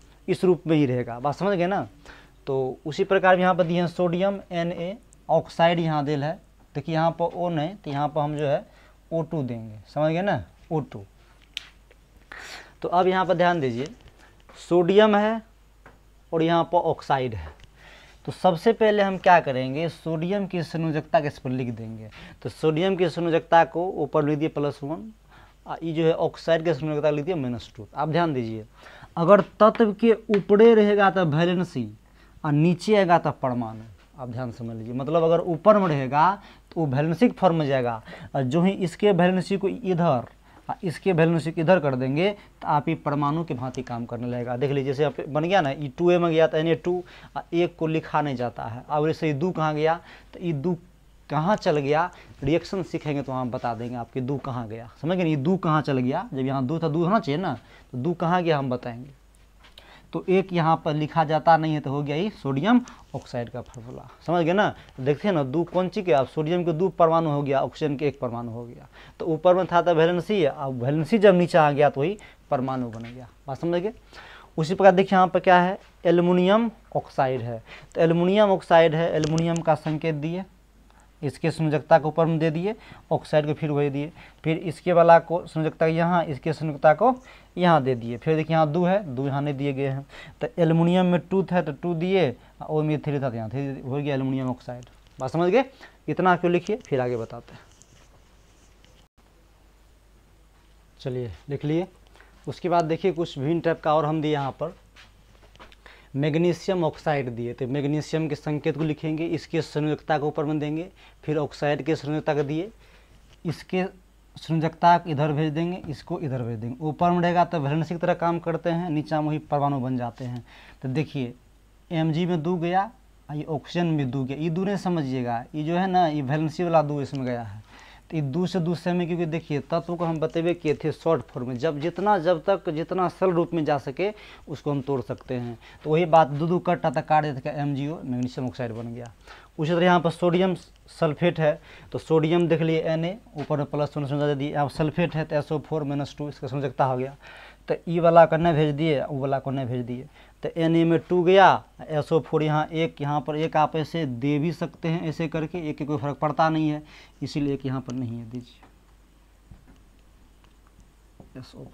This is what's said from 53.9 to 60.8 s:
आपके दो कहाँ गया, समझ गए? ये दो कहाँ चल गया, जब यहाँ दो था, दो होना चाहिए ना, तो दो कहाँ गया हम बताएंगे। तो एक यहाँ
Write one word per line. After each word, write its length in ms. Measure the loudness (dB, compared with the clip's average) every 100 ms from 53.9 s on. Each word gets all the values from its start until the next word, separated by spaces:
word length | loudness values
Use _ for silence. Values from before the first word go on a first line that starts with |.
| -8
आपके 240 | -8 -6
दो 140 | -4 -4
कहाँ 280 | -6 -8 -8
गया, 220 | -12 -16 -8
समझ 140 | -2 0
गए? 80 |
ये 120 | 0 0
दो 200 | 0 0
कहाँ 240 | 2 0
चल 160 | 2 0
गया, 300 | 0 -2 -6
जब 60 | -4
यहाँ 260 | -4 -2
दो 140 | -2 -2
था, 100 | -2
दो 160 | 0
होना 160 | 2 0
चाहिए 200 | 0 -4
ना, 140 | -4 -6 -12 -20 -12
तो 60 | -6
दो 140 | -4
कहाँ 280 | -2 0 0
गया 160 | 2 0
हम 120 | -2
बताएंगे। 400 | -4 -6 -12 -16 -20 _ _ _ _ -20 -20 -20 -20 -10
तो 100 | -6 0
एक 240 | 0 2
यहाँ 280 | 0 2 2